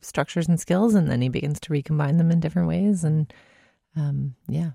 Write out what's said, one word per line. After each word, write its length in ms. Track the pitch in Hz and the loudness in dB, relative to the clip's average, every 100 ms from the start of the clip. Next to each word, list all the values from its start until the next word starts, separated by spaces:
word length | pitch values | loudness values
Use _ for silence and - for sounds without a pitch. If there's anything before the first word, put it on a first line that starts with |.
structures 480 | - - 147 170 165 | -6 -4 -2 -2 0
and 100 | 165 | 0
skills, 360 | - 180 226 | 2 2 4
and 140 | 208 151 | 4 2
then 100 | 127 | 0
he 80 | 127 | 0
begins 320 | 123 143 147 | -2 -4 -6
to 120 | - | -4
recombine 440 | 147 135 151 143 165 | -4 -2 -2 2 2
them 140 | 165 | 4
in 100 | 170 | 2
different 280 | 160 170 165 | 0 0 0
ways. 360 | 170 202 190 | 0 0 0
And, 280 | 160 156 151 - _ _ _ _ _ 156 | 0 0 -2 -8 _ _ _ _ _ -6
um, 380 | 147 139 139 127 - | -4 -2 -6 -8 -6
yeah. 220 | 151 165 | -4 -4